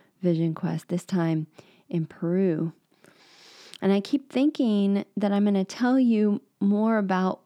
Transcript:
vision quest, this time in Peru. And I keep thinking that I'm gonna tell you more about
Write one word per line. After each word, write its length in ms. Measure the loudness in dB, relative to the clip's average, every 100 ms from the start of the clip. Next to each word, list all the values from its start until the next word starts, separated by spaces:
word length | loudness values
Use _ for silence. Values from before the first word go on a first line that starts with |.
| _ -4
vision 320 | -2 0 0
quest, 340 | -2 -4 -6 -6
this 160 | -8
time 420 | -4 -2 0 -2 -4 -14 -20 _ -8
in 180 | -6 -6
Peru. 680 | -6 -4 0 0 0 -4 -8 _ _ -20 _ -20 -20 -20 -20 -20 -4
And 100 | 0
I 80 | 0
keep 300 | 0 -4 -2
thinking 760 | 0 0 0 0 2 2 0 -2 -4
that 160 | 0
I'm 120 | 0
gonna 200 | 2 0
tell 340 | -2 -2 0 2
you 420 | 2 2 2 0 _ -4
more 380 | 0 2 2 0
about 420 | 0 0 0 -4